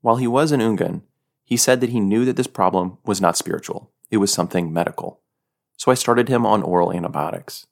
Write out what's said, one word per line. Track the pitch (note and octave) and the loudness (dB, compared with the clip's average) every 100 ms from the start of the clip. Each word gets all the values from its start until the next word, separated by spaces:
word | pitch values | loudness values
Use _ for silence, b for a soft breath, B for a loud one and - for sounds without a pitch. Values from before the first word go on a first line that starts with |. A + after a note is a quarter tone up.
While | A#2 A#2 | 2 2
he | B2 | 2
was | B2+ D#3 | 2 2
an | C#3+ | 2
Ungan, | A2+ G2+ F2 - - _ _ _ | 2 0 -2 -6 -12 _ _ _
he | _ B2 | _ 0
said | - B2+ | 2 2
that | B2 | 2
he | A#2+ | 0
knew | G2 A2 B2+ | 2 2 0
that | - | 0
this | - | -4
problem | - F#2 F#2 F2+ - - | 0 0 0 -4 -8 -4
was | F#2+ | 0
not | F2+ - | 2 0
spiritual. | - - - - - _ _ | -4 -8 -8 -14 -14 _ _
It | G#2+ | 0
was | G2 | 0
something | - F2 F#2 E2+ | 0 -2 -2 -2
medical. | E2 E2+ - F2 - _ _ _ _ _ _ | -2 -4 -6 -12 -16 _ _ _ _ _ _
So | - | 0
I | |
started | B2+ - A#2+ A#2+ | 0 2 2 2
him | B2 | 2
on | A2+ G#2 | 2 0
oral | F2 F2+ F2 | 2 0 0
antibiotics. | F2 F2 C#2 D#2 - - - - | -2 -6 -4 -6 -6 -12 -18 -20